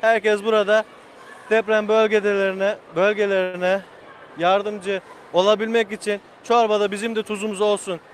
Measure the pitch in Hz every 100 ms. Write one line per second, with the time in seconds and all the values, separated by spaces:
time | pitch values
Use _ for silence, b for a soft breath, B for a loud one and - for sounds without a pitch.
0 | 226 226 208 208 208 214 202 214 214 -
1 | - - - - - 220 214 214 214 220
2 | 220 214 202 202 196 190 196 208 - 160
3 | 196 208 202 196 185 180 180 196 185 -
4 | - - - - 170 196 202 208 185 196
5 | - - - 170 190 214 220 233 214 208
6 | - 202 - - - 233 226 214 202 202
7 | 226 220 214 208 214 196 208 202 - 170
8 | -